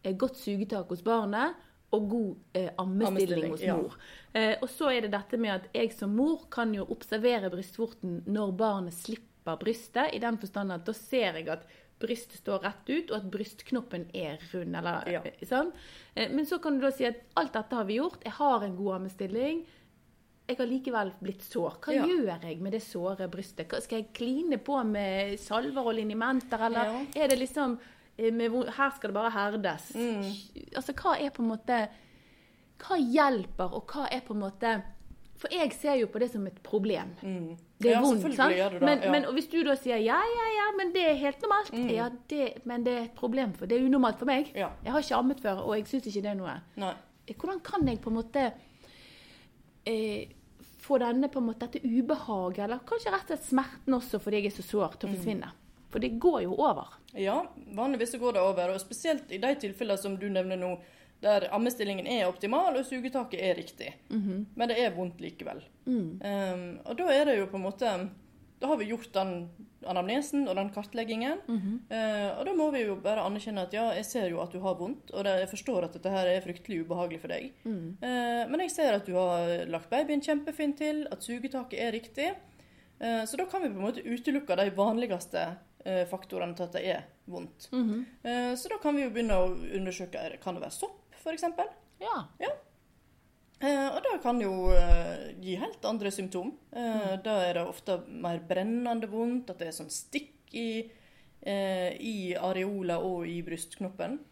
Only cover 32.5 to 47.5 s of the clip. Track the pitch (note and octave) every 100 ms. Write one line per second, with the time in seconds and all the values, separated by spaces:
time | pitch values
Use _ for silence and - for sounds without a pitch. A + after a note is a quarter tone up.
32.5 | _ _ _ - F4+ B3 C4+ C#4+ A#3+ F#3
33.5 | - F#3 G#3 - D4 C#4 B3+ B3+ G#3+ G3
34.5 | G3 A#3 A3 - - - - - - -
35.5 | F4+ D4 - D4 C#4 G#3 A3 A#3+ A3+ F#3+
36.5 | - - G#3 G3 E3+ F#3 F3 G3 F#3 E3
37.5 | E3+ - _ A#3 A#3 C#4 A3+ F#3+ B3+ C4+
38.5 | - G3 F3+ C#4 C#4+ F#3+ D4 - C4 -
39.5 | E4 C#4+ C4+ B3+ A#3 A3 D4 A4 A#4 A4+
40.5 | G#4+ G#4 G4+ F#4+ F#4 E4 C#4+ C#4+ C#4 A#4
41.5 | G4+ G#4 A#3 B3 A3+ A#3+ B3 - D4+ C4+
42.5 | - A#3+ A#3+ A#3+ B3 A#3 - B3 C4 A#3+
43.5 | F3 F#3 A#3+ C4 C#4 A#3+ G#3+ B3 C4+ D4
44.5 | - F#3 - - C#4+ D4 A#3 B3+ C4+ G#3+
45.5 | F#3+ - G#3+ G#3 C4+ A3+ G3+ G3+ G3 F3+
46.5 | C#3 - - F#3+ - - _ - A3 E4